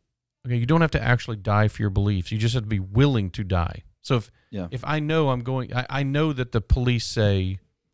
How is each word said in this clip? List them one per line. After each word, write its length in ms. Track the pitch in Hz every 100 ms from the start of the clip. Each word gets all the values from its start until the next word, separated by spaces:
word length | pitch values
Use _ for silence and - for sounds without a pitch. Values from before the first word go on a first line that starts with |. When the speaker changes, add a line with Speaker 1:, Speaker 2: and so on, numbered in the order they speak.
| _ _ _ _ 123
Speaker 1:
okay, 120 | 120
you 100 | 120
don't 140 | 165
have 100 | 160
to 100 | 143
actually 360 | 117 120 - 110
die 300 | 101 104 107
for 120 | -
your 80 | 104
beliefs. 420 | 98 101 98 -
You 60 | 110
just 160 | 117
have 100 | 123
to 60 | 107
be 100 | 104
willing 520 | 95 107 143 120 95
to 120 | -
die. 380 | 95 92 82 - - _
So 160 | - 123
if, 120 | - _ _
Speaker 2:
Yeah. 160 | 104 85
Speaker 1:
if 140 | 123
I 160 | 131 151
know 300 | 151 160 143
I'm 100 | 123
going, 340 | 120 131 123
I, 120 | 123 -
I 140 | 135
know 300 | 135 143 156
that 180 | 131 123
the 80 | 113
police 460 | - 131 120 120 -
say, 560 | 117 104 98 92 95 _ _ _